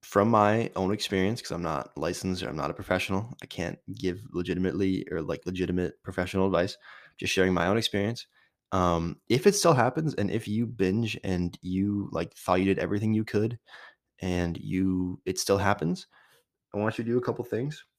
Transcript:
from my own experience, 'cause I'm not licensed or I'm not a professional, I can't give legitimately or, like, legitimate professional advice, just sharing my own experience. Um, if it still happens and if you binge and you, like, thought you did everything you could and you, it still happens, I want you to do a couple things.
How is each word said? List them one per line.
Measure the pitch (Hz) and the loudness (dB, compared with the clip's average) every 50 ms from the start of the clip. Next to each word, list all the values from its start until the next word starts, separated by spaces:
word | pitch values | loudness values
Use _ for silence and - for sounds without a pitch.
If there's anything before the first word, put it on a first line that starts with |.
from | - - - 101 101 113 | -18 0 2 2 4 6
my | 117 107 104 104 107 113 117 - - | 6 6 6 6 4 2 0 -2 -2
own | 87 95 92 | -2 0 0
experience, | 104 104 - - 104 95 92 98 113 120 | 0 -2 -2 -2 0 2 2 0 0 -4
'cause | - - | -6 -8
I'm | - 85 | -6 -4
not | 85 82 78 69 - - _ | -4 -2 -4 -4 -6 -8 _
licensed | - 78 82 90 - - 95 92 90 | -4 -4 -4 -4 -2 -2 -4 -2 -2
or | - - | -4 -6
I'm | 71 | -4
not | 76 69 76 | -4 -4 -4
a | - | -6
professional, | - - - 92 90 - - 95 95 110 120 - - | -8 -4 -2 -2 -2 0 0 -2 -4 -4 -6 -12 -16
I | - | -14
can't | - - - 85 87 - - _ - 95 | -12 -6 -6 -6 -6 -6 -10 _ -14 -12
give | - - 90 90 101 107 - | -4 -2 -2 -2 -4 -10 -8
legitimately | - 87 87 92 87 87 92 92 - 95 101 95 92 98 - - | -6 -6 -4 -2 -2 0 0 0 2 2 0 2 0 -2 -4 -4
or, | - 82 | -6 -6
like, | 78 76 82 - - | -4 -4 -6 -6 -6
legitimate | 92 92 90 92 82 90 90 90 82 - _ | -6 -4 -2 -2 -2 0 -2 -2 -2 -4 _
professional | _ - 90 - 90 90 - 95 95 | _ -8 -4 -4 -4 -2 2 2 2
advice, | 98 92 85 90 98 - - _ - - - - - _ - | 4 4 2 2 0 -2 -12 _ -20 -20 -20 -20 -20 _ -6
just | 85 85 | -4 -2
sharing | - 95 92 92 92 | 2 4 4 4 4
my | 87 85 90 | 2 2 2
own | 101 113 | 2 2
experience. | 113 - - 101 101 110 117 - - _ _ _ _ _ _ _ _ _ | 0 0 0 0 0 -2 -4 -6 -12 _ _ _ _ _ _ _ _ _
Um, | - 95 90 87 85 82 82 85 - _ _ _ | 0 2 4 4 4 2 0 -2 -6 _ _ _
if | 117 127 - | 0 4 4
it | 208 196 | 4 4
still | - - 170 156 | 6 4 4 6
happens | 123 117 127 - 160 160 156 - | 6 4 2 2 0 -2 -2 -2
and | - 104 101 | 0 -2 0
if | - 113 113 107 | -2 -2 -2 -2
you | 104 110 120 | -2 -2 -2
binge | 113 120 - 98 92 92 113 117 107 101 - - | -2 0 0 2 2 2 2 0 -2 -4 -6 -4
and | 95 95 87 90 87 - - | -2 0 0 0 -2 -4 -6
you, | - 90 92 92 98 104 101 101 98 - | -6 -4 -2 0 0 0 0 -2 -4 -4
like, | - 80 87 - _ | -4 -4 -4 -4 _
thought | - - - 92 95 | -10 0 2 2 4
you | 95 | 4
did | 98 95 - | 4 2 2
everything | - 85 98 104 110 110 110 | 0 -2 -2 0 0 2 0
you | 110 110 | 0 0
could | - - 104 107 113 123 - _ _ - - - - _ _ _ _ _ _ | 0 0 0 0 0 -2 -8 _ _ -20 -20 -20 -20 _ _ _ _ _ _
and | 90 92 90 87 87 87 82 - | -4 -2 0 0 0 0 -2 -6
you, | - 104 98 92 95 95 92 92 92 90 92 - _ | -6 -4 -2 0 2 2 2 0 0 -2 -4 -6 _
it | 92 92 - | -6 -4 -4
still | - - 98 98 | 2 2 2 4
happens, | 95 98 101 - 78 82 185 185 - _ _ _ _ _ _ _ _ _ _ _ _ _ - | 4 2 2 2 0 -2 -2 -4 -6 _ _ _ _ _ _ _ _ _ _ _ _ _ -6
I | 104 | -2
want | 104 110 107 - | -2 -2 -2 -2
you | 113 | -4
to | 117 | 0
do | 117 123 | -2 0
a | |
couple | 123 - 113 - 117 | 0 -2 -4 -4 -6
things. | - - 110 127 147 151 - - _ _ | -6 -4 -4 -4 -6 -8 -10 -18 _ _